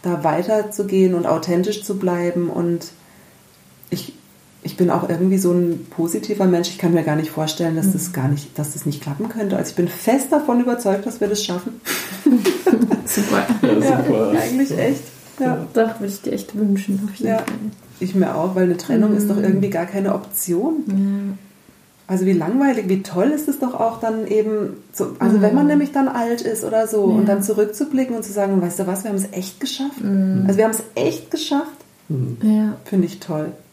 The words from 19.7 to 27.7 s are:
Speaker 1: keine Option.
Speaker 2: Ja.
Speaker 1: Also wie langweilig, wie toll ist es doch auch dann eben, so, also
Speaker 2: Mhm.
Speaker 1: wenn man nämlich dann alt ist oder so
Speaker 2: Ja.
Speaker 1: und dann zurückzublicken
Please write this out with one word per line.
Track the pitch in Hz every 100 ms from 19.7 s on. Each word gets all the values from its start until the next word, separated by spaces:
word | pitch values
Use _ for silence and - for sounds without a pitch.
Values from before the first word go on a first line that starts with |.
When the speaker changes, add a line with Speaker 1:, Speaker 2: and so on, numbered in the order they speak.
| 165 175
Speaker 1:
keine | 202 196
Option. | - - - - 175 262 320 208
Speaker 2:
Ja. | 196 196 196 202 196 - _ _ _ _ _ -
Speaker 1:
Also | 180 185
wie |
langweilig, | 180 160 247 277 240 185
wie | 190
toll | 190 180 233
ist | 302 302
es | 277
doch | 247 -
auch | 226 233
dann | 226 220 214
eben, | 214 214 214 196 - -
so, | - - -
also | 233 214
Speaker 2:
Mhm. |
Speaker 1:
wenn | 208 247
man | 294
nämlich | 294 285
dann | 277 269
alt | 240 233 233
ist | - 220
oder | 220 220 220
so | 220 196
Speaker 2:
Ja. | 220
Speaker 1:
und | 208
dann | 202
zurückzublicken | 196 202 214